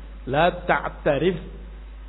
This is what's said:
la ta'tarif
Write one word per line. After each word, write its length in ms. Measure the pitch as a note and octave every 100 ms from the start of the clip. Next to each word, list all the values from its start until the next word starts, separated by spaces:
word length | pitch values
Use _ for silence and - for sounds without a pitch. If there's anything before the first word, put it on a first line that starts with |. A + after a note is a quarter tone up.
| - - -
la 240 | C#3+ E3+ F3
ta'tarif 760 | F3 D3 - - E3+ C3+ E3+ E3+ - - - - - -